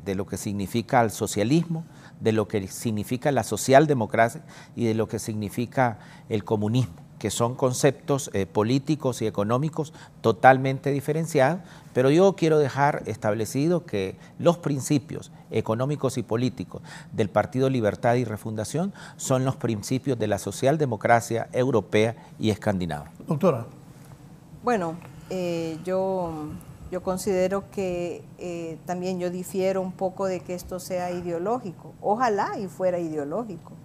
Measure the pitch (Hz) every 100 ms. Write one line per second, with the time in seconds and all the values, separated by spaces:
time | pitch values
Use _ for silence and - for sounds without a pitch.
0 | 82 95 95 98 113 101 95 120 107 131
1 | 117 - 104 - 107 160 170 165 165 -
2 | - - 110 110 104 107 95 - 120 107
3 | 98 123 147 131 110 104 - 131 156 139
4 | 104 110 117 151 - - - - 117 113
5 | 110 107 - 107 104 - 117 - 123 104
6 | - - - 110 95 110 104 123 120 -
7 | - - 107 - 120 131 131 123 147 -
8 | - 139 - 101 95 - 107 135 135 143
9 | 131 120 107 98 101 123 156 156 151 -
10 | - - 113 110 131 131 135 135 139 143
11 | - 151 160 151 131 180 - - - -
12 | 131 156 196 196 160 156 139 131 143 -
13 | - 107 110 107 107 131 151 175 - 104
14 | 95 - - - 139 165 156 143 120 151
15 | - - - - - 110 104 110 131 147
16 | 131 123 107 110 123 - 90 92 - -
17 | - 101 107 104 104 131 135 131 104 -
18 | 123 123 117 107 110 110 104 143 190 -
19 | - - - 131 131 127 117 107 98 131
20 | 143 120 107 101 - 98 127 156 143 107
21 | 110 117 - 117 110 - 127 120 95 107
22 | 113 113 - - 110 98 - 95 87 76
23 | 73 - - 151 185 120 113 - - -
24 | - - - - - - 240 233 165 170
25 | - - - 185 175 170 165 160 175 185
26 | 190 190 175 156 151 - - - - 180
27 | 185 185 208 185 185 196 196 - 185 175
28 | 175 143 151 - 180 170 165 160 - 180
29 | 180 185 180 180 180 196 185 190 185 180
30 | 190 185 196 185 147 180 - 185 180 180
31 | 180 180 175 170 185 247 208 165 156 -
32 | 180 214 254 202 277 381 190 147 185 175
33 | 170 156 143 175 233 175 - -